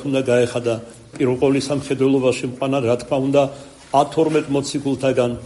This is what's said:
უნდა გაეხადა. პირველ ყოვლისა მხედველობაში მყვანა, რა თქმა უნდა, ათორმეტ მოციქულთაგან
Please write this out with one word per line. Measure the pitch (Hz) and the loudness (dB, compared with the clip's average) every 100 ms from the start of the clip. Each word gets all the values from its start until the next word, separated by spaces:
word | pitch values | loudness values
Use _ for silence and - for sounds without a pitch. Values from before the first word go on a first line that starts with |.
| 143 | 0
უნდა | 135 | -2
გაეხადა. | 123 123 117 120 117 113 - - - - | 2 2 2 0 -4 -4 -8 -20 -12 -2
პირველ | 127 127 | -2 2
ყოვლისა | 139 135 - 143 | 2 2 0 -4
მხედველობაში | - 131 135 135 127 120 131 | -4 0 2 2 2 0 -4
მყვანა, | 120 135 139 113 | -4 -2 0 0
რა | 120 | 0
თქმა | - 143 | -2 -2
უნდა, | 135 139 135 - - - - | 2 2 2 -2 -18 -20 0
ათორმეტ | 135 147 160 160 156 147 | 2 2 2 2 2 0
მოციქულთაგან | 139 139 147 131 127 135 120 123 120 | -2 -2 -4 -4 -2 0 2 0 -2